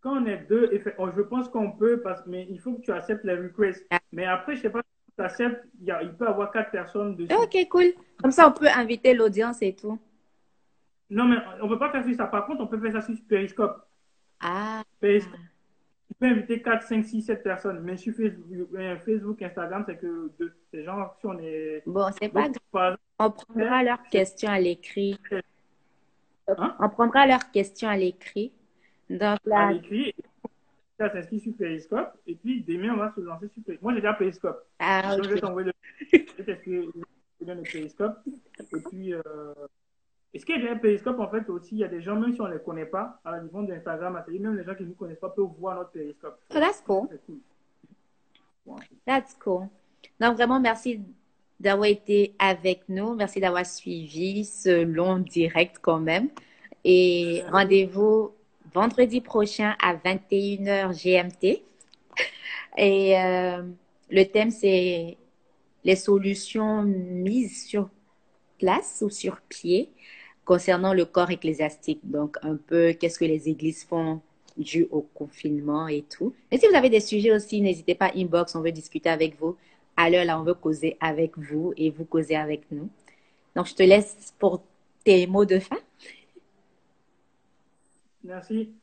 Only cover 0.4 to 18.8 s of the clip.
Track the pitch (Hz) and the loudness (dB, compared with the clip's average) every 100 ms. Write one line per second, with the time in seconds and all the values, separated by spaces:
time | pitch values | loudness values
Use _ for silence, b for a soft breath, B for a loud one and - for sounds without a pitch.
0.4 | 151 220 233 196 208 - 185 180 208 247 | 0 2 2 0 -4 -6 -6 -4 -4 -4
1.4 | 247 233 208 - 214 240 202 185 185 180 | -4 -4 -4 0 0 0 -4 -10 -10 -12
2.4 | 185 180 254 226 - 175 - 214 196 175 | -12 -12 -10 -8 -6 -8 -6 -6 -4 -4
3.4 | 180 170 202 185 - 175 _ 165 185 185 | -6 -2 -2 -2 -4 -4 _ -8 -4 -4
4.4 | - 277 226 233 233 _ _ - 185 - | -4 -6 -4 -6 -10 _ _ -8 -8 -2
5.4 | 240 240 - _ 180 170 175 170 233 202 | -4 -4 -12 _ -8 -6 -8 -4 -4 -2
6.4 | 202 196 202 196 170 202 208 180 170 392 | -2 -4 -4 -6 -6 -6 -6 -6 0 0
7.4 | 453 381 359 359 359 359 _ _ 269 262 | 2 0 2 4 4 2 _ _ 0 10
8.4 | 320 302 294 247 226 233 262 247 220 196 | 10 10 4 4 0 2 4 6 4 2
9.4 | 233 233 202 190 208 226 _ _ _ _ | -2 -2 -4 -4 -10 -10 _ _ _ _
10.4 | _ _ _ _ _ _ _ 202 247 233 | _ _ _ _ _ _ _ 0 4 2
11.4 | - - 214 226 294 277 240 233 202 202 | 0 -8 -4 -2 -2 -2 -2 -2 -2 -4
12.4 | 202 294 214 220 220 220 214 220 _ 202 | -4 -6 -6 -4 -4 -6 -6 -10 _ 0
13.4 | 196 - 208 - _ _ _ _ _ _ | 0 -2 -2 -2 _ _ _ _ _ _
14.4 | 175 185 214 220 214 _ 202 202 185 175 | -6 -6 -6 -10 -14 _ 2 2 2 -14
15.4 | - _ _ _ _ _ _ - 254 226 | -20 _ _ _ _ _ _ -2 2 2
16.4 | - 233 - 226 - 220 214 220 214 208 | 0 -6 -2 -2 0 -2 -2 -4 -4 -4
17.4 | 202 185 202 180 170 185 226 220 220 175 | -4 -4 -6 -8 -8 -8 -8 -4 -4 -4
18.4 | 170 180 175 190 | -14 -10 -10 -8